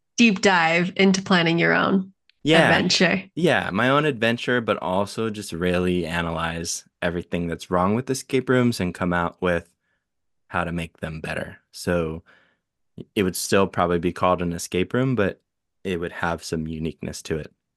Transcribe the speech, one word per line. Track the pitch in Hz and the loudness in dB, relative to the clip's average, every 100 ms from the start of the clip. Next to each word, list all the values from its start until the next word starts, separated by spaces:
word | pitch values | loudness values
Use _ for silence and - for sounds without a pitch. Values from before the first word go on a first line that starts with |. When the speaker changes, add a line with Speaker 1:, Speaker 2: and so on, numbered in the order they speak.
| _ - | _ 2
Speaker 1:
deep | 233 190 | 4 4
dive | 202 180 165 170 180 - | 4 4 4 2 0 4
into | 196 190 | 4 4
planning | 190 185 165 170 | 2 2 4 2
your | 165 | 2
own | 170 185 196 190 - _ _ | 2 2 0 -2 -10 _ _
Speaker 2:
Yeah. | 143 160 143 | 4 6 6
Speaker 1:
adventure. | - 180 - 175 190 - - | 4 2 2 2 0 -4 -2
Speaker 2:
Yeah, | 170 113 87 | 2 2 0
my | 92 127 | 0 2
own | 139 151 | 2 2
adventure, | 127 113 117 - 123 | 0 0 0 0 -2
but | 107 101 | 0 -2
also | 87 92 101 - 113 | 0 -2 -2 -4 -6
just | 104 101 | -6 -10
really | 82 90 90 90 90 80 | -4 0 2 2 0 -2
analyze | 85 85 82 82 85 85 - - - | -4 -4 -4 -4 -6 -6 -8 -12 -6
everything | 90 87 - 87 85 | -4 -4 -4 -4 -4
that's | 82 - | -6 -2
wrong | 90 92 110 | 0 2 0
with | 127 | -2
escape | 131 - 131 131 | -6 -4 -2 2
rooms | 127 120 113 | 2 2 0
and | 90 | -4
come | - 90 | -2 -2
out | 87 85 - | 0 -2 -2
with | 90 85 - _ _ _ _ _ _ _ _ | -2 -2 -4 _ _ _ _ _ _ _ _
how | 90 | -6
to | 85 | -4
make | 85 80 _ | -4 -8 _
them | 80 80 | -10 -10
better. | 80 - - - _ | -8 -8 -10 -14 _
So | - - 87 80 82 - _ _ _ _ _ _ - - - | -10 -2 -2 -2 -6 -14 _ _ _ _ _ _ -20 -8 -2
it | |
would | 92 87 | 0 -2
still | - 101 95 | 0 2 2
probably | - 87 87 | 0 0 0
be | 87 | -2
called | - 92 90 | 0 0 0
an | 87 | -2
escape | 85 - 90 90 | -6 -4 -4 -2
room, | 123 135 120 | -2 0 0
but | 95 - _ _ _ _ 98 | -2 -4 _ _ _ _ -6
it | 87 | -6
would | 85 | -6
have | - 85 85 | -4 -4 -4
some | - 85 80 | -6 -6 -6
uniqueness | 80 80 - 82 76 | -6 -8 -8 -10 -10
to | - 80 | -8 -8
it. | 76 _ _ | -8 _ _